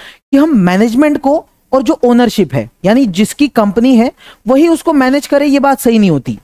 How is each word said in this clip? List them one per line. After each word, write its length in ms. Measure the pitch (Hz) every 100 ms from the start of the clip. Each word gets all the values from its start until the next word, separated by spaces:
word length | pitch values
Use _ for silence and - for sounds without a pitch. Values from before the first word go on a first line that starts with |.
| - - -
कि 60 | 277
हम 200 | 320 254
management 600 | 180 185 233 233 302 294
को 280 | 269 311 - _ -
और 80 | 262
जो 160 | 226 -
ownership 500 | 240 240 247 - 170
है, 160 | 131 110 _ 180
यानी 200 | 240 247
जिसकी 400 | 170 214 - 277
company 480 | - 202 208 247 240
है 160 | 247 - - - 214
वही 200 | 269 339
उसको 260 | 330 -
manage 340 | 285 254 285 -
करे, 180 | 285 294
ये 140 | 277
बात 200 | 277 269
सही 200 | 240 226
नहीं 100 | 196
होती। 260 | 143 123 104